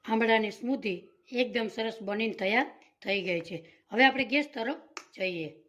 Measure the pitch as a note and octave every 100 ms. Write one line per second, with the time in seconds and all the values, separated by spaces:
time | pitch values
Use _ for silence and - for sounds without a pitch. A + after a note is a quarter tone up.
0 | - A3+ A3+ A3+ G#3+ G3+ A#3+ C4+ G#3+ F3
1 | - _ _ B3 A#3+ A#3 A3 - A3 A3
2 | G3 G3+ A3+ F#3 F#3+ A3+ D4 - - _
3 | - G3 F#3 F3 E3 E3+ - _ _ G#3+
4 | C4+ B3+ A#3+ C#4 D4 A#3+ A3+ D#4+ - -
5 | - - F#3 F3 D3+ -